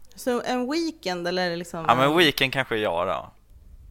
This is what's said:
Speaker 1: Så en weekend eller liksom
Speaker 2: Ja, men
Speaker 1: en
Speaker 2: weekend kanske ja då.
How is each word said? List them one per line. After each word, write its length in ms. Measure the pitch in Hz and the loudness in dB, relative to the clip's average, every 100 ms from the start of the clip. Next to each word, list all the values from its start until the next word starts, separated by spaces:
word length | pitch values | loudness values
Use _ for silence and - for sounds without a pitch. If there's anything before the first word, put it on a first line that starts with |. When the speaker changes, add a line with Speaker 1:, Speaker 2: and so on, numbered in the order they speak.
| - | -20
Speaker 1:
Så 260 | - 254 240 | -10 -4 -4
en 280 | - 247 247 | -2 -4 -2
weekend 580 | 320 330 320 185 180 175 | -2 -4 -6 -6 -6 -4
eller 280 | 180 180 170 | -2 -2 -4
liksom 280 | 175 170 - | -8 -4 2
Speaker 2:
Ja, 60 | |
men 160 | 123 139 | 4 4
Speaker 1:
en 60 | 165 | 6
Speaker 2:
weekend 360 | 160 - 135 | 4 4 0
kanske 240 | 135 131 113 | 0 0 0
ja 280 | 104 85 | 2 2
då. 260 | 92 71 - - - - - - - | 0 -2 -6 -16 -20 -20 -20 -20 -20